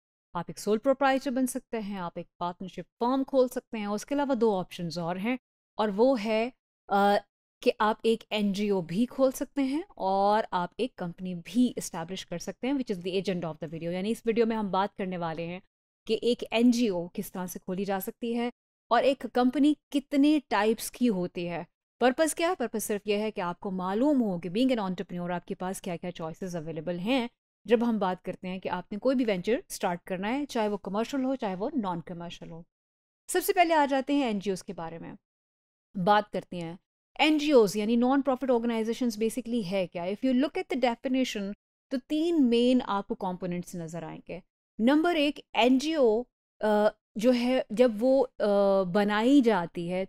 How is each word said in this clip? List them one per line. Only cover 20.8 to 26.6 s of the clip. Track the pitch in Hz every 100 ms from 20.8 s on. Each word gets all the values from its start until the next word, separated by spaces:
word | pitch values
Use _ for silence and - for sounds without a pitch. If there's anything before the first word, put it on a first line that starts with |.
| -
की | - 247
होती | 190 175 - 175
है। | 170 175 _ _ -
पर्पस | 240 254 320
क्या | - 339
है? | 370
पर्पस | 226 214
सिर्फ | - 208 208
यह | 202
है | 214
कि | 214
आपको | 175 175 208
मालूम | 185 180 202 277 285
हो | 220 180
कि | 175
being | 185 262
an | 247
entrepreneur | 190 180 196 175 175
आपके | 175 -
पास | 196 185 190
क्या-क्या | - 170 180
चॉइसेस | 170 160 160 190
अवेलेबल | 175